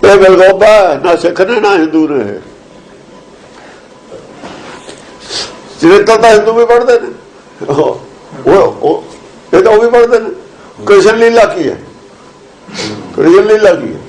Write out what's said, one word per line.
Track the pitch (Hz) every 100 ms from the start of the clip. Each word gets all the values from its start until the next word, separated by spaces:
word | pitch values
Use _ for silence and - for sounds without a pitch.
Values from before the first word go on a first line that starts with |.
ਇਹ | 196 196
ਮਿਲਗੋਭਾ | 190 185 185 190 208
ਹੈ, | 214 185 139
ਨਾ | 160 170
ਸਿੱਖ | 170 -
ਨੇ | 196 240
ਨਾ | 208
ਹਿੰਦੂ | 196 156 160 156
ਨੇ। | 143
ਇਹ | 104 101 - - - - - - - 554 - - - - - - - 1047 - - - - - - - - - - - - - - - - - -
ਚਰਿੱਤਰ | 165 202 202 220
ਤਾਂ | 226
ਹਿੰਦੂ | 214 208
ਵੀ | 226
ਪੜ੍ਹਦੇ | 233 240 240 233
ਨੇ, | - - - - - - -
ਉਹ, | 139 - - - - - - -
ਉਹ, | 190 156 -
ਉਹ, | 147 160 - - - - -
ਇਹ | -
ਤਾਂ | 220
ਉਹ | 214
ਵੀ | 233
ਪੜ੍ਹਦੇ | 240 240 240
ਨੇ। | 220 - - - - - 104
ਕ੍ਰਿਸ਼ਨ | 202 185 220
ਲੀਲਾ | 233 233
ਕੀ | 208 190 143
ਹੈ? | - - - - - - - - - - - 107 107 104 -
ਕ੍ਰਿਸ਼ਨ | 156 185 202
ਲੀਲਾ | 214 208
ਕੀ | 170 117
ਹੈ? | 80